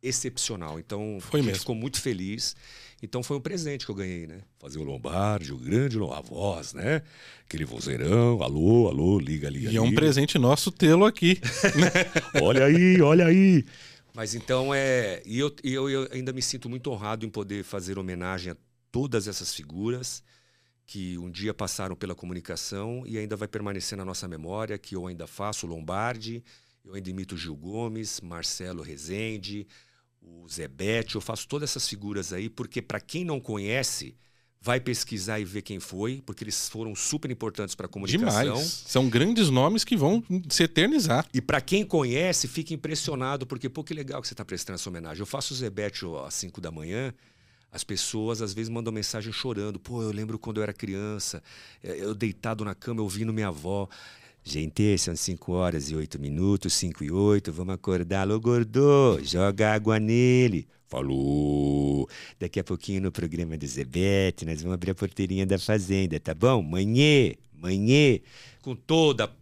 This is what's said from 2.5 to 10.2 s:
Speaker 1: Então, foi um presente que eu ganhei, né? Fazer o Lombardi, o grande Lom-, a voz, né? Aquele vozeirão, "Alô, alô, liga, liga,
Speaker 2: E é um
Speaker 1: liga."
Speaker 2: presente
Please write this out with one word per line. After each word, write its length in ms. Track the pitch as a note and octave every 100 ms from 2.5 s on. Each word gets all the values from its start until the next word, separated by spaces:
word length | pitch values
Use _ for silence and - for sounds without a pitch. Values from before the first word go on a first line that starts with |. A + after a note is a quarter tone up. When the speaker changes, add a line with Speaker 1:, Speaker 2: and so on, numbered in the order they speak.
| - - - - -
Speaker 1:
Então, 220 | A2+ B2
foi 140 | B2 C#3+
um 20 |
presente 440 | C3 F#3 D#3 C#3 -
que 60 |
eu 40 | G2
ganhei, 320 | F#2+ F2 D#2+
né? 140 | F2 G2+ _
Fazer 180 | C#2+ C#2+
o 40 |
Lombardi, 720 | D2 C2+ B1 F2 G2+ G#2 D2
o 40 | C2+
grande 400 | B1 G#2 C#3 A2+
Lom-, 140 | F2+
a 80 | C2+
voz, 540 | B1 - G2+ F2 C#2+
né? 280 | - G2 D#3 D3+ - - - _
Aquele 180 | D#2
vozeirão, 800 | C#2+ A#1 C2+ B1+ C#2 G#2+ A#2+ A#2
"Alô, 460 | C2 C#2+ E2+ A#2+ G#2+
alô, 280 | C#2 E2 G2+
liga, 300 | C2+ D#2 C#2+
liga, 220 | C#2 A2+
Speaker 2:
E 60 | A2
é 40 |
um 40 | A2+
Speaker 1:
liga." 100 | -
Speaker 2:
presente 360 | D3+ C3+